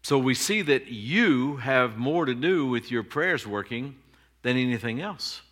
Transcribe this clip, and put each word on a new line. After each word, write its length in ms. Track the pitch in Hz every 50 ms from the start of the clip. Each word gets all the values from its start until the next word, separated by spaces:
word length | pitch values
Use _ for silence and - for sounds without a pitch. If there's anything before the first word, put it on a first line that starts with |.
So 160 | - - 143 139
we 160 | 127 131 127
see 280 | 127 - - 208 214
that 240 | 190 147 143 - 143
you 680 | 123 120 107 104 120 160 214 240 202 143 127 127 143 147
have 420 | 135 113 131 135 127 127 123 113 110
more 260 | 123 135 156 175 165
to 100 | 135 123
do 320 | 120 135 170 190 170 143
with 240 | 131 123 117 110 -
your 120 | 123 117
prayers 440 | 107 - - 147 160 185 175 131 -
working 500 | 107 101 104 98 - 120 117 127 139 135 - _ _ _ _ _ _ _ _
than 140 | - 123 127
anything 440 | 127 127 123 123 107 104 120 113 127
else. 420 | 170 214 190 - - - - - - _